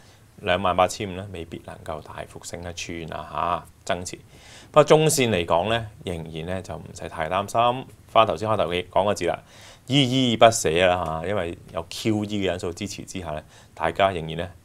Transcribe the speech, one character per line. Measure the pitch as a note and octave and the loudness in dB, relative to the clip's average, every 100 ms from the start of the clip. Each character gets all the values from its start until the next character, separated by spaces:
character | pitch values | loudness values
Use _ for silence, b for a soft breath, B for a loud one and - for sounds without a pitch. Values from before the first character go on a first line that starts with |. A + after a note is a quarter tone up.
| b b b - | b b b -10
兩 | G2+ F2+ | -2 0
萬 | G2 F2 | 0 2
八 | F#2 | 2
千 | - G#2 | 2 -8
五 | |
呢， | F2+ G2+ | -8 -10
未 | F2+ E2 | -12 -12
必 | - - | -12 -14
能 | E2 | -16
夠 | E2 D#2 | -12 -12
大 | C#2+ - D#2+ | -12 -14 -14
幅 | - | -14
升 | - E2+ | -14 -12
得 | F2 | -12
穿 | F2 - E2+ D#2+ | -10 -10 -10 -10
啊， | D#2+ D2+ | -10 -10
嚇， | D2+ E2 E2+ - - | -4 -2 -4 -6 -20
增 | - F2+ F2+ | -6 -4 -4
持。 | - - B B B B | -14 -18 B B B B
不 | - | 4
過 | |
中 | D3 D#3 D#3 | 8 8 6
線 | C#3+ A#2+ | 4 2
嚟 | F#2+ E2 | 2 2
講 | E2 G2 | 2 2
呢， | A#2 A2 - | -2 -4 -10
仍 | - E2+ | -8 -8
然 | D#2+ D#2+ E2+ | -8 -10 -8
呢， | F#2 | -8
就 | F2+ E2 | -8 -12
唔 | - | -12
使 | - E2+ | -14 -14
太 | E2+ D#2 | -6 -2
擔 | F#2 G2+ | -2 -2
心。 | A#2+ A#2+ B2 - - - | 0 2 0 -8 -18 0
返 | A2+ G#2+ | 4 4
頭 | D#2+ | 2
先 | G#2+ | 0
開 | G#2+ | 0
頭 | E2 | 0
嘅 | F2 - | 0 0
講 | F2+ | 0
個 | G2 | 0
字 | G2 E2+ | 0 -2
啦， | D#2 - B B B - | -4 -8 B B B -2
依 | C#3 B2+ C3 B2+ | 2 2 2 2
依 | A2 | 8
不 | A#2 | 6
捨 | A2 - D#2+ F2+ | 6 0 4 4
啦， | F2+ E2 D#2+ | 2 -2 -4
嚇， | E2+ | -4
因 | G2+ | -4
為 | E2+ E2+ - | -4 -8 -10
有 | E2+ D#2+ | -10 -10
Q | - A#2+ G#2+ | -4 -2 -2
E | G#2 G#2 F#2+ | -2 -2 -2
嘅 | |
因 | F2 | -2
素 | F#2 | -6
支 | E2 G2+ | -8 -10
持 | - | -10
之 | - F#2 | -12 -12
下 | E2+ | -8
呢， | D2+ - b b | -10 -12 b b
大 | - D#2+ | -4 -4
家 | D#2+ G2 | 2 2
仍 | F2+ D#2+ | 2 -6
然 | D#2+ | -6
呢， | F2+ - | -8 -10